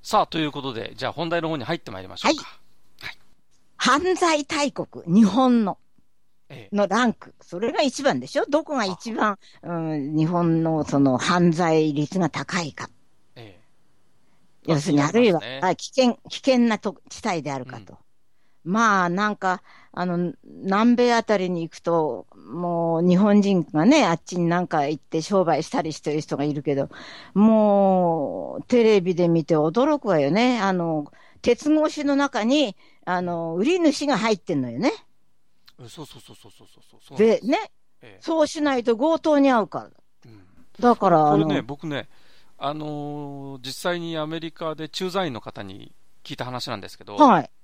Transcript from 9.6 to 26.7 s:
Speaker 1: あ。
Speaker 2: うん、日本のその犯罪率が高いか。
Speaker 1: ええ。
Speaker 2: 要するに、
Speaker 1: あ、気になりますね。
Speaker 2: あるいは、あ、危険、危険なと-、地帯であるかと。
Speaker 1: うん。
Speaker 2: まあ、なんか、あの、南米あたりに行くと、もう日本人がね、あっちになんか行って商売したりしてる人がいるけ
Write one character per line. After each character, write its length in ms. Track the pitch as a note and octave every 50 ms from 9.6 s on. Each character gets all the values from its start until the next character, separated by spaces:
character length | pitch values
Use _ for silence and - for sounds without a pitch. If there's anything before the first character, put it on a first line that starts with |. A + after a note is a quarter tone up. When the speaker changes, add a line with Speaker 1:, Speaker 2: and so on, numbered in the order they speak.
Speaker 1:
あ。 60 | - D#3+
Speaker 2:
う 280 | F3 E3 D#3+ D#3+ D#3
ん、 180 | D3 C3+ C#3+ D#3
日 100 | D#3 D#3
本 360 | D#3+ F3+ E3+ F3 E3 E3 E3
の 220 | D#3+ E3 D#3+ D#3 C#3+
そ 160 | - - C#3+
の 160 | C#3 C3+ B2+
犯 340 | A#2+ - - F3 F3+ F3 F3
罪 440 | D#3+ D#3 F3+ E3 D#3+ D#3+ D#3 D#3 C#3+
率 240 | C#3+ D3+ - - F#3+
が 100 | F3+ D3+
高 320 | - - - - - F#3+
い 120 | E3+ C#3+ -
か。 160 | - - - - _ _ _ _ _ _ _ _
Speaker 1:
え 220 | C3 A2+ G#2 F#2 F2
え。 80 | _ _ _ _ _ _ _ _ _ _ _ _ _ _ _ _ _ _ _ _ - -
Speaker 2:
要 120 | E3 C#3+
す 80 | D3 G3
る 60 | D3
に、 80 | C#3+
Speaker 1:
あ、 80 | C#3+ D3+
気 80 | F#3+ A3+
に 0 |
な 60 | B3
り 60 | A3
ま 80 | F3 D#3
す 60 | G#2
ね。 0 |
Speaker 2:
あ 40 | A#2
る 60 | C3 C3+
い 40 |
は、 60 | E3 F#3
あ、 80 | E3
危 120 | - - -
険、 280 | - C4 B3+ A#3+ A3+ - _ -
危 100 | - -
険 200 | - C#4 C4 B3 A#3+
な 140 | A#3 A3 -
と-、 160 | - G#3+ F3+ - _ -
地 160 | - - - A3+
帯 120 | F#3 E3
で 120 | C3+ D3
あ 60 | C#3 C3+
る 80 | B2+
か 120 | C3 - -
と。 200 | G2 - - - _ _ _ _ _ _ _ _ _ _ _ _ _
Speaker 1:
う 40 | E3
ん。 40 |
Speaker 2:
ま 320 | F#3+ A3 A#3 A3 G3+ F#3+ F3+
あ、 40 | F3
な 200 | F3 F#3+ G#3 G#3+
ん 80 | G#3
か、 260 | - - F#3 F3+ G3 _ _ - - _ _
あ 120 | - - F3+
の、 300 | F3+ F3 E3+ F3 E3+ - _ _
南 520 | - D2 E2+ - F#3+ F#3+ G3+ A3+ A#3+ A#3+
米 180 | A3+ B3 B3 A#3+
あ 80 | A3+
た 140 | A3 - G#3+
り 140 | G3 F#3 F3+
に 120 | F3+ E3+
行 80 | E3 E3
く 80 | - -
と、 480 | _ F3 E3+ E3 D#3 D3 A#2 G2+ - _ -
も 680 | - D2 F2 A#2+ E3+ F3 F3 F3 E3 E3+ E3 E3 E3
う 80 | F3 F3+
日 80 | F3+
本 260 | F3 G#3 G#3 G3+ G#3
人 220 | G3 G3+ G3 F3+ D#3+ -
が 120 | - D3+ D#3+
ね、 180 | A3 D4+ D#4 A#3+
あ 100 | F3+ E3
っ 60 | E3 _
ち 120 | - F#3
に 120 | F3+ E3+ E3+
な 100 | E3+ F3+
ん 80 | F3+
か 220 | F3 - D#3 C#3+ C#3
行 100 | D#3 C#3+
っ 40 |
て 200 | _ _ - D#3+
商 220 | D#3+ - G#3 G3 F3+
売 180 | D#3+ D#3 C#3
し 80 | D#3 -
た 120 | - -
り 100 | D#3 D#3+
し 80 | D3 -
て 120 | - D#3+
る 80 | D3 D#3
人 160 | D3+ - E3
が 60 | C3+
い 100 | C#3+ D3+
る 120 | D3 D3 C#3
け 100 | D#3